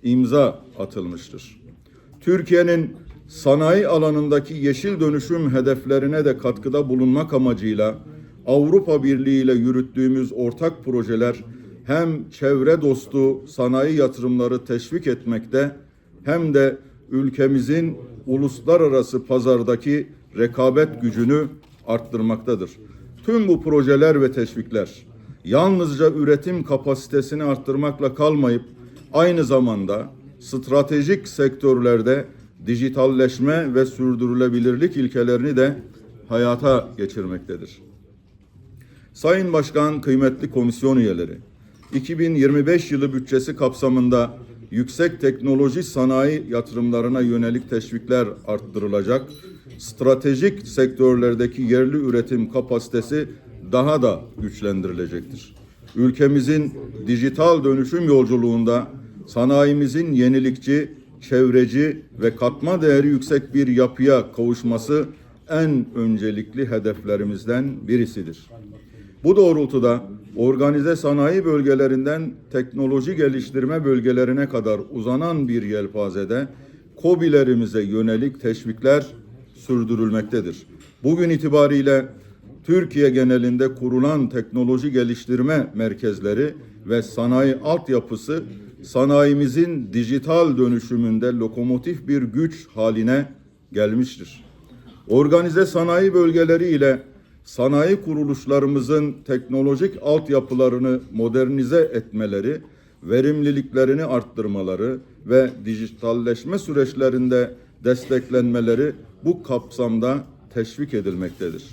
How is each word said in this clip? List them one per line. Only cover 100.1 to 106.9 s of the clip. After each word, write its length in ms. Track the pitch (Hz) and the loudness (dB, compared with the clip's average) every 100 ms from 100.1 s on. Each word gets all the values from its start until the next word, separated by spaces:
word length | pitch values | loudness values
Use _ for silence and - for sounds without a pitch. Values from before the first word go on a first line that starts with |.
| 156 156 139 131 127 131 123 131 127 - | 0 2 0 0 2 2 2 0 -2 -4
modernize 800 | 98 113 120 131 139 120 165 160 | -4 0 0 0 0 0 2 2
etmeleri, 640 | 117 110 107 107 98 107 151 - - _ _ | -2 -6 -6 -4 -2 -4 -6 -10 -20 _ _
verimliliklerini 1040 | 82 117 135 151 147 139 131 131 131 139 | -2 2 2 0 0 -2 -2 0 2 2
arttırmaları 920 | 156 127 110 - 107 101 92 92 113 131 - - 101 | 0 -4 -4 -8 -6 -4 -4 -4 -4 -6 -12 -20 0
ve 240 | 127 131 - | 2 2 -2
dijitalleşme 920 | 104 110 110 - 117 120 117 113 135 190 | -8 -8 -8 -8 -4 -4 -2 -4 -4 -8
süreçlerinde 960 | 190 143 131 | -4 -2 -2